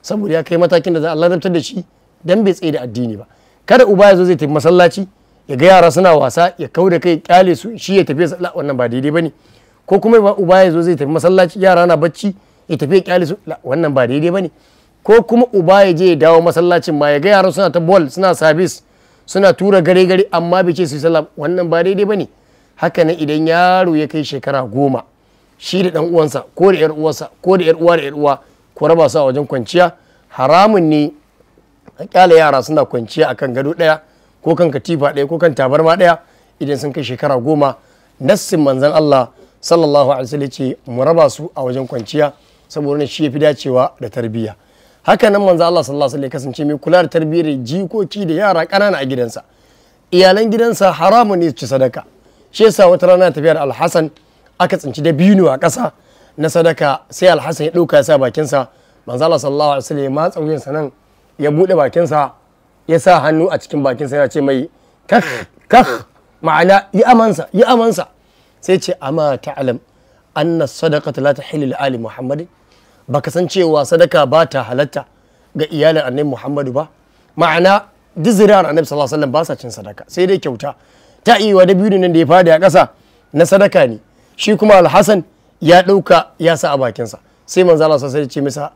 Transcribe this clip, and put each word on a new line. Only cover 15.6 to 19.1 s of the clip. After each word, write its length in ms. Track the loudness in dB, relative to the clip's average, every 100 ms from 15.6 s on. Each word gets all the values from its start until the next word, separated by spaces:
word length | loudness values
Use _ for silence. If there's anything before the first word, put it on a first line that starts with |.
| 4 4
ya 80 | 4
je 160 | 2 2
ya 60 | 4
dawo 240 | 4 4
masallacin 540 | 2 0 0 0 -2 -2
ma, 120 | 0
ya 80 | 0
ga 100 | 2
yaran 220 | 2 2
suna 180 | 0 -2
ta 100 | 0
ball, 280 | 2 2 2
suna 240 | -2 -2
service, 480 | 2 0 2 -2 -6 _ _ _